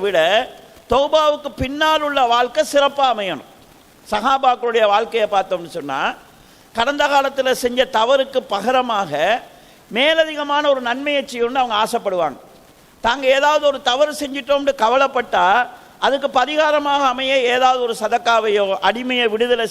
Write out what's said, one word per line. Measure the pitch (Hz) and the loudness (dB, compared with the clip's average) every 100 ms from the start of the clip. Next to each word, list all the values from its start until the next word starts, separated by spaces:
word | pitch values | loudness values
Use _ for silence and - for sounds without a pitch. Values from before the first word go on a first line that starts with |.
விட | 196 175 160 214 262 - - - - | 2 2 2 2 -2 -10 -20 -12 0
தௌபாவுக்கு | 247 294 311 302 294 269 233 | 0 2 2 2 0 -4 -8
பின்னால் | 254 294 311 311 294 | -6 0 0 2 0
உள்ள | 277 240 | 0 2
வாழ்க்கை | 240 247 302 302 | 2 0 -2 0
சிறப்பா | 285 277 277 262 | 2 2 2 0
அமையணும். | 220 190 143 - - - - _ _ - | 0 -4 -8 -10 -20 -20 -20 _ _ -8
சஹாபாக்களுடைய | 208 240 269 262 247 240 226 214 | -2 0 2 2 0 0 2 2
வாழ்க்கையை | 202 220 226 208 | 2 0 -2 0
பார்த்தோம்னு | 202 190 180 170 170 | 0 -2 -4 -8 -10
சொன்னா, | 143 135 202 - - - - - _ 226 | -6 -4 -4 -6 -14 -20 -20 -20 _ -4
கடந்த | 240 285 285 | -2 0 2
காலத்துல | 277 269 269 254 247 | 2 0 0 -2 0
செஞ்ச | 247 240 254 220 | 0 0 0 0
தவறுக்கு | 233 277 269 254 254 | 2 2 0 -4 -4
பகரமாக | 202 214 262 247 208 175 147 175 247 - - - - - 220 | -4 0 0 0 -2 -2 0 0 0 -4 -20 -20 -20 -8 0
மேலதிகமான | 294 320 311 302 285 285 294 | 2 2 0 -2 -4 0 0
ஒரு | 262 240 | 0 -2
நன்மையை | 254 294 285 - | -4 -2 -4 -4
செய்யணும்னு | 240 233 262 | -4 -2 -2
அவங்க | 247 214 | -2 0
ஆசைப்படுவாங்க. | 214 226 196 180 151 110 - - - _ _ _ 226 | -2 -2 -2 -2 -2 -4 -18 -20 -20 _ _ _ -4
தாங்க | 269 262 269 | 0 0 2
ஏதாவது | 294 302 294 | 2 2 2
ஒரு | 269 | 0
தவறு | 247 254 302 285 | 0 0 0 -2
செஞ்சிட்டோம்னு | 285 269 247 277 277 269 220 | -8 -6 -2 -2 -2 0 2
கவலைப்பட்டா | 262 277 262 233 202 180 226 240 - - - 214 | 2 2 -2 -2 2 4 2 0 -8 -20 -4 -2
அதுக்கு | 277 277 262 | 0 0 0
பரிகாரமாக | 254 302 311 294 285 285 269 | 0 0 2 0 0 0 0
அமைய | 247 262 269 247 254 | -2 -2 0 0 2
ஏதாவது | 254 254 240 | 2 2 -2
ஒரு | 226 | -4
சதக்காவையோ | 220 240 240 226 220 202 196 190 190 | -2 0 2 2 2 0 0 0 0
அடிமையை | 220 254 247 240 | 0 -2 0 0
விடுதலை | 220 240 240 226 | 0 0 0 -2